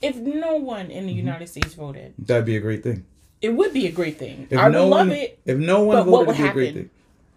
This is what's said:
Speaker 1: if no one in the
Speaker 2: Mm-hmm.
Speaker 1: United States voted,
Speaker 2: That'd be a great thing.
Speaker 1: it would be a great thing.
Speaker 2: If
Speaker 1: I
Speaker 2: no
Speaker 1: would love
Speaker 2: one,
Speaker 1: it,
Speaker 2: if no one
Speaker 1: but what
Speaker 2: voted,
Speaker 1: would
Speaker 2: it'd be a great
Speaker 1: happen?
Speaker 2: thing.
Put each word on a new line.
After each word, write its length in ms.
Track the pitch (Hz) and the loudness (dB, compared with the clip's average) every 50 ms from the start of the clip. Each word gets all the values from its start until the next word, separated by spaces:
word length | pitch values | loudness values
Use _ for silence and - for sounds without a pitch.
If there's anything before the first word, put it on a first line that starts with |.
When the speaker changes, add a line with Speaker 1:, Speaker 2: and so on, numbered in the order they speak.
Speaker 1:
if 160 | - 294 277 | -6 -6 -4
no 400 | 247 226 269 294 302 330 330 320 | -6 -6 -6 -6 -4 -2 -2 -2
one 340 | 302 277 254 233 202 185 175 | -2 -2 -4 -8 -10 -10 -12
in 140 | - 165 196 | -12 -10 -8
the 60 | 190 180 | -6 -6
Speaker 2:
Mm-hmm. 60 | 107 | -4
Speaker 1:
United 300 | 113 127 - 165 170 170 | -4 -6 -6 -8 -10 -14
States 240 | - - 165 - - | -10 -8 -8 -8 -10
voted, 400 | 170 151 143 135 - 131 131 - - | -10 -14 -12 -12 -14 -16 -18 -16 -8
Speaker 2:
That'd 280 | - 107 127 120 113 | -2 0 0 0 0
be 100 | 113 110 | 0 -2
a 40 | 107 | -2
great 220 | 101 110 110 104 - | -2 -4 -4 -4 -4
thing. 220 | 131 113 90 90 - _ _ _ _ _ _ - | -6 -6 -6 -8 -14 _ _ _ _ _ _ -4
Speaker 1:
it 80 | 220 | 0
would 240 | 233 247 392 392 302 | 2 2 0 0 0
be 120 | 269 214 | -2 -2
a 60 | 175 165 | -2 -2
great 260 | 175 170 156 151 - | -4 -6 -6 -6 -8
thing. 280 | 127 117 135 139 135 - | -12 -14 -12 -14 -8 -2
Speaker 2:
If 100 | 135 131 | 2 4
Speaker 1:
I 100 | 190 - | 6 6
Speaker 2:
no 160 | 156 170 180 | 6 6 4
Speaker 1:
would 60 | 190 | 4
love 180 | 190 - 190 185 | 6 4 4 2
Speaker 2:
one, 80 | 190 196 | 2 -2
Speaker 1:
it, 200 | 185 - - _ - | -4 -8 -10 _ -4
Speaker 2:
if 140 | - 131 135 | -4 -2 0
no 240 | 156 170 185 208 208 | 0 2 2 4 4
one 140 | 214 208 202 | 4 4 4
Speaker 1:
but 80 | 185 | 4
what 200 | 180 220 254 226 | 6 6 6 6
Speaker 2:
voted, 0 | - | 4
Speaker 1:
would 60 | 143 | 2
Speaker 2:
it'd 80 | 143 147 | 2 0
be 40 | 139 | 0
a 40 | - | 0
great 120 | 135 131 - | 0 -2 -2
Speaker 1:
happen? 140 | - - - | -4 -6 -12
Speaker 2:
thing. 60 | - _ _ _ _ _ _ _ _ _ | -14 _ _ _ _ _ _ _ _ _